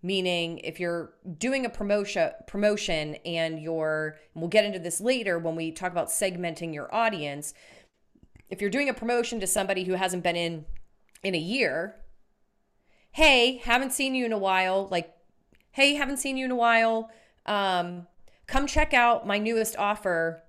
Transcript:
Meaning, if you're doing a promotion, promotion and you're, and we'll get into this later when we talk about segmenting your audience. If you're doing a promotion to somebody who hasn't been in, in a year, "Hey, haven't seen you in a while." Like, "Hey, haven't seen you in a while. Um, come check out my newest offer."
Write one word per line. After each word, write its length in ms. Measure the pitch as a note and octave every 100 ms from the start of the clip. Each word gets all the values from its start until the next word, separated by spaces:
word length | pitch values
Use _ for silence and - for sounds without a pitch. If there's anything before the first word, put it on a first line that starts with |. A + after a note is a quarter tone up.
Meaning, 560 | F3 F#3+ F#3 F3 E3+ E3
if 200 | - D#3
you're 340 | F3 E3+ D#3+ _ - D#3
doing 260 | A#3 C4+
a 60 | B3
promotion, 640 | A#3+ G3+ G#3 G3+ G3+ D#3+ - -
promotion 680 | G3+ G#3 G#3 - D#3+ D3+ D3+
and 360 | - E3+ E3 D#3+
you're, 580 | D#3 E3 D#3 D#3 D#3 D#3 _
and 80 | -
we'll 60 | E3+
get 160 | G#3+
into 160 | G#3 F#3
this 200 | E3+ E3
later 380 | A3 C4 A3 E3+
when 160 | E3
we 160 | E3 D#3+
talk 220 | D#3+ F3+
about 160 | E3+ D#3
segmenting 640 | - G3 F3 F3 D#3+ E3+
your 180 | D3+ -
audience. 640 | G#3+ A3+ G3 D3 C#3+ D3 - - - _ _ _ _ - - -
If 120 | F#3
you're 100 | G3+
doing 180 | B3 C#4+
a 60 |
promotion 440 | B3+ A3+ A#3+ A#3+ A#3
to 60 | F#3
somebody 380 | - F#3+ F#3
who 80 | F#3
hasn't 320 | F#3 F#3 F3+
been 100 | F3
in, 300 | E3+ E3+ E3 D#3 - - _ _ _
in 140 | F#3+ F3+
a 20 |
year, 640 | E3 B3+ G#3 C#3 F#3 - - - _ _ _ _ _ _ _ _ _
"Hey, 460 | - D#4 C4 A#3+ B3+
haven't 340 | - A#3+ C4
seen 240 | C4 C4+ C4
you 80 |
in 80 | A#3+
a 60 | A3
while." 500 | F#3+ F#3 F#3 F#3+ F#3+
Like, 260 | F3+ E3+ _ _ _ _ _ _
"Hey, 240 | - C#4
haven't 220 | C#4+ C4+ C#4
seen 200 | C#4 C4
you 100 | C4
in 40 |
a 60 | B3+
while. 560 | A#3 A3+ A3+ A3+ A3+ - _ _ -
Um, 600 | G#3 G3 F#3 F3 F3 F3 _ - _ -
come 180 | C4 C#4+
check 260 | - G3+
out 320 | B3+ A#3+ A#3
my 140 | G3 G3+
newest 380 | G#3+ A3+ A3 -
offer." 680 | G3+ G#3+ G3+ E3+ E3 E3